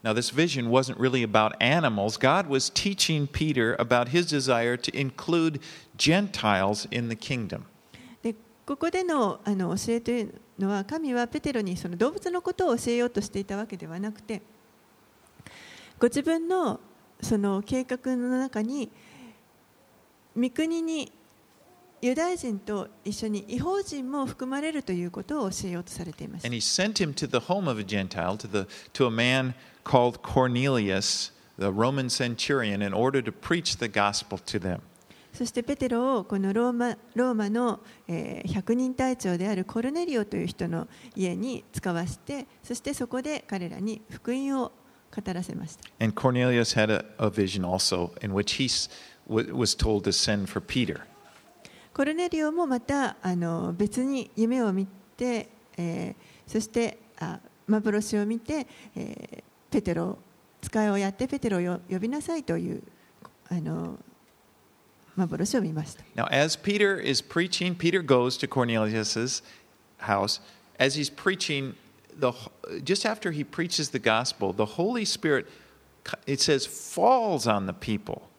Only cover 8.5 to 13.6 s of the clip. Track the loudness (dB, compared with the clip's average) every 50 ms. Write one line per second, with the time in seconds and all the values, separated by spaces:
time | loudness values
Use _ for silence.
8.5 | _ _ _ -8 -4 -2 -2 0 0 0 0 2 2 4 2 2 0 -2 -2 -2
9.5 | 0 0 0 0 -2 -2 0 0 -2 0 0 0 0 0 -2 -4 -8 -16 -20 _
10.5 | _ -4 -2 0 0 -2 -2 -4 -4 -4 -2 -2 0 0 -2 -2 -4 -4 -4 -2
11.5 | -2 0 -2 -2 -4 -4 -4 -6 0 2 2 2 2 -2 -4 -2 -4 -2 -2 -4
12.5 | -2 0 2 2 2 2 2 0 2 2 0 0 0 -2 -4 -4 -6 -6 -6 -4
13.5 | -6 -6